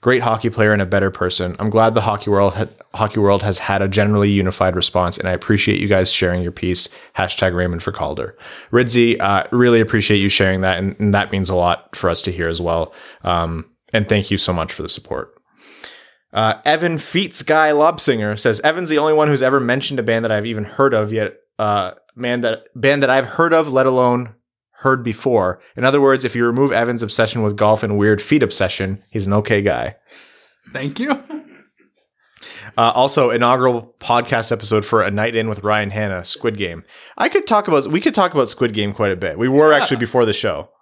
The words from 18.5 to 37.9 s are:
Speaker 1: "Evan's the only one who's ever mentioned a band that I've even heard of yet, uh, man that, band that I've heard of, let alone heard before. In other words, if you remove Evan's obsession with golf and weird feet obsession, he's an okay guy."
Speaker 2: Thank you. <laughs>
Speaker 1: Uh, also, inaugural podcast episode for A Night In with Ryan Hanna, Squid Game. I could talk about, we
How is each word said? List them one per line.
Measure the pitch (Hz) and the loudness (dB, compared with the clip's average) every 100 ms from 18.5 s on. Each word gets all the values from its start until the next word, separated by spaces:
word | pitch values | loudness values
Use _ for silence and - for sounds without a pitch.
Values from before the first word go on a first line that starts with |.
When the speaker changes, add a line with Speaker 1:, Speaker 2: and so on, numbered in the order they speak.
| 107 | 2
Speaker 1:
"Evan's | 151 165 175 | 0 0 0
the | 151 | 0
only | 156 | 2
one | 156 151 | 2 4
who's | 143 | 2
ever | 131 139 | 2 2
mentioned | 120 131 135 135 | 2 -2 -2 -4
a | |
band | 113 113 113 | -2 -2 0
that | |
I've | 107 107 | -2 -4
even | 110 104 | -6 -8
heard | - 135 | 0 2
of | 117 104 | 2 -2
yet, | 110 104 - _ _ | -2 -4 -8 _ _
uh, | 107 104 92 - _ | -2 -2 -4 -10 _
man | - 120 123 | -10 -4 -2
that, | 117 110 - 127 | -2 -4 -8 -2
band | 135 143 | 0 2
that | 135 | 2
I've | 131 | 2
heard | 123 - 165 | 0 0 2
of, | 160 156 | 4 2
let | 131 131 | 2 2
alone | 127 123 123 120 - _ _ _ _ | 4 2 2 -4 -14 _ _ _ _
heard | 135 131 | 0 0
before. | 120 107 139 117 92 - _ - | -2 -4 0 2 2 -2 _ -2
In | 127 | 2
other | 139 | 4
words, | 139 135 127 | 4 4 0
if | 120 | 0
you | 120 | 0
remove | 120 139 | 2 2
Evan's | 110 117 120 | 2 0 -2
obsession | 113 - 110 120 | -4 0 0 0
with | 107 104 | -4 0
golf | 104 107 | 2 2
and | 110 104 | 0 0
weird | 104 104 | 2 2
feet | - 151 | 2 0
obsession, | 117 - 92 - 95 101 _ | 2 0 -2 -2 -6 -6 _
he's | 113 98 | -8 -2
an | |
okay | 104 107 107 | -2 0 0
guy." | 101 65 60 - _ - - _ _ _ _ | 0 -2 -6 -10 _ -20 -20 _ _ _ _
Speaker 2:
Thank | 131 139 147 | -10 -8 -6
you. | 269 277 - | -4 -4 -6
<laughs> | 311 - - _ _ _ _ _ _ _ _ - - 110 - | -16 -16 -20 _ _ _ _ _ _ _ _ -18 -18 -12 0
Speaker 1:
Uh, | 117 | 0
also, | 117 135 143 123 | 2 0 2 0
inaugural | 117 120 127 127 120 113 _ | 2 2 2 2 0 -6 _
podcast | - 120 117 123 113 | -2 0 0 -2 -2
episode | 113 107 107 | -4 0 -2
for | 104 113 | 0 0
A | 98 | 0
Night | 101 113 113 | -2 -2 -2
In | 113 | -4
with | 101 | -6
Ryan | 101 107 104 | -2 -2 -2
Hanna, | 104 104 92 85 | -4 -6 -6 -6
Squid | - 120 104 | -4 -4 -4
Game. | 95 82 - - - - | -8 -8 -18 -20 -20 -4
I | 330 | -2
could | 403 - | -2 0
talk | 214 202 | 0 2
about, | 151 | 0
we | 135 | 0